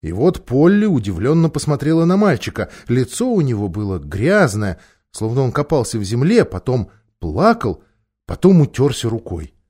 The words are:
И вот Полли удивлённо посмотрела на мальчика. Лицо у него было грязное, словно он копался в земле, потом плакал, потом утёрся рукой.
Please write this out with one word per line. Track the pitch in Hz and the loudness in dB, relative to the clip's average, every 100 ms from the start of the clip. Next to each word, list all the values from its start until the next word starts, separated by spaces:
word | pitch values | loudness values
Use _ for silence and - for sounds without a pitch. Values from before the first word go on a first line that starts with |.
И | 78 | -8
вот | 90 147 - | 0 0 0
Полли | - 127 165 208 214 | -4 2 4 4 2
удивлённо | 151 101 85 113 165 160 | 0 -2 -4 0 2 2
посмотрела | 143 151 147 143 160 | 0 -4 -2 0 2
на | 165 190 | 2 2
мальчика. | 208 127 - 101 101 - - | 2 0 -4 -6 -8 -8 -2
Лицо | 120 127 - 247 | -2 0 -4 -2
у | 220 | 0
него | 139 110 101 | 0 -2 -4
было | 87 104 92 | -4 -6 -6
грязное, | 73 92 127 208 156 101 101 85 _ _ _ | -6 -4 0 2 2 0 -4 -6 _ _ _
словно | - 110 123 | -8 -4 0
он | 131 | 0
копался | 147 147 151 110 113 | -2 0 0 0 -4
в | |
земле, | 98 117 151 233 | -4 0 2 2
потом | - 92 - 123 90 _ _ _ | 2 -4 -2 -2 -4 _ _ _
плакал, | 85 80 190 - 113 82 _ _ _ _ - | -8 0 2 2 -2 -6 _ _ _ _ -14
потом | - 180 180 | 2 6 6
утёрся | 143 - 143 131 117 | 4 0 -2 0 -4
рукой. | 113 - 85 71 _ | -6 -8 -10 -12 _